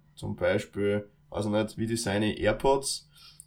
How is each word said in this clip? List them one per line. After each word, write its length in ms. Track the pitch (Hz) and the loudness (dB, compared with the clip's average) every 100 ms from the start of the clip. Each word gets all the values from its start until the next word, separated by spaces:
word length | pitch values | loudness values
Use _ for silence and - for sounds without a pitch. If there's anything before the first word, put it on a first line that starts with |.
| _ | _
zum 220 | - 104 104 | -10 -8 0
Beispiel, 720 | 90 104 - 98 101 104 - _ - | 2 2 -2 -2 0 0 -2 _ -10
also 180 | - 104 | -4 0
nicht, 280 | 104 107 - | 0 0 -2
wie 80 | 110 | -2
designe 460 | 117 98 101 107 | -2 0 0 0
ich 60 | - | 0
AirPods, 680 | 104 110 135 139 - - - - - - | 0 2 4 2 0 -6 -10 -20 -20 -20